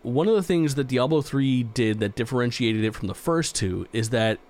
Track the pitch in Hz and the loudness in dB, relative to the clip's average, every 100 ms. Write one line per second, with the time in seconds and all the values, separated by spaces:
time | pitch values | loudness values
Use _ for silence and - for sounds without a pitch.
0 | 117 123 190 220 180 175 156 139 131 127 | -4 0 4 2 2 2 2 0 0 0
1 | 127 156 139 139 135 127 117 117 113 107 | 2 2 0 0 2 2 0 0 0 2
2 | 104 104 113 127 120 - 117 110 110 107 | -2 -2 -2 0 0 0 0 2 0 -2
3 | 95 95 - 165 160 - 95 92 92 113 | -8 -4 -2 0 -2 -2 -2 -4 -4 -4
4 | 110 117 110 107 | -2 0 0 -2